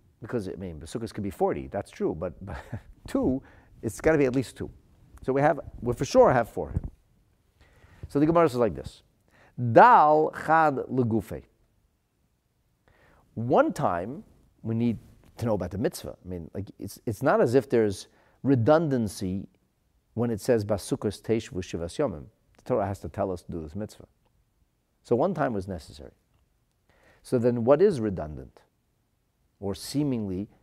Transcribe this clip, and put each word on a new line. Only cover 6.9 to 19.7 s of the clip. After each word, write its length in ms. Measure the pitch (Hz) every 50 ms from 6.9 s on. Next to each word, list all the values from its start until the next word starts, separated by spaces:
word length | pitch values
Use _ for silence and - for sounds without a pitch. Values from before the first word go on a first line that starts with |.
| - _ _ _ _ _ _ _ _ _ _ _ _ _ _ _ _ _ _ _ - - - -
So 100 | - 143
the 80 | 151
Gemara 220 | 156 165 170 165 147
says 100 | 123 123
like 160 | 120 104 76
this, 280 | 64 - - - - _ _ _ _ _ _ _ _ _ _ _ - 123 117
Dal 600 | 113 165 208 254 233 190 156 151 151 156 156 - - - -
Chad 280 | - 160 160 160 151 135 123 - -
Legufe. 520 | 123 131 123 110 110 107 - - 85 65 - _ _ _ _ _ _ _ _ _ _ _ _ _ _ _ _ _ _ _ _ _ _ _ _ _ _ _ _ _ _ _ _ _ _ _ _ _ _
One 380 | - 117 123 160 233 294 320
time, 520 | - - 143 104 87 85 92 113 139 202 - _ _ _ _ _ _ _
we 120 | - 113 113
need 240 | 113 120 120 110 - - - - _ _ _ _
to 100 | - -
know 80 | 120 107
about 160 | 92 90 85
the 80 | - 95
mitzvah. 380 | 131 175 - - - 65 - - -
I 40 | 87
mean, 220 | 92 87 80 - -
like, 160 | 98 98 - - -
it's, 200 | - 101 - - _
it's 160 | 120 104 -
not 180 | 127 147 190 226
as 140 | 196 123 113
if 140 | 135 - -
there's 400 | 127 117 110 104 98 - - - _ _ _ _ _ _
redundancy 1040 | - 127 139 123 110 131 151 165 170 147 135 123 113 98 - - 101 92 92 98 - - _ _ _ _